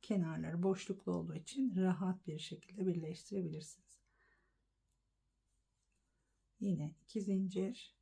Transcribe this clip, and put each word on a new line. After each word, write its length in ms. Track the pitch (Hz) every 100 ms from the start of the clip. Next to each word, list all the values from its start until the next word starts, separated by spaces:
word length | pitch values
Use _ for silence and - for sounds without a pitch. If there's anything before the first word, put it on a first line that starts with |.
Kenarları 600 | - 208 165 160 160 170
boşluklu 500 | 190 190 - 190 -
olduğu 220 | 175 165
için 420 | 156 - 269 269 185
rahat 500 | 185 151 185 185 -
bir 120 | 156
şekilde 480 | - 156 - 185 185
birleştirebilirsiniz. 1120 | 175 156 - - 202 170 156 - - _ - _ _ _ _ _ _ _ _ _ _ _ _ _ _ _ _ _ _ _ _ _ _ _ _ _ _
Yine 340 | 202 175 151 -
iki 180 | - 220
zincir 800 | 196 190 190 185 190 247 - _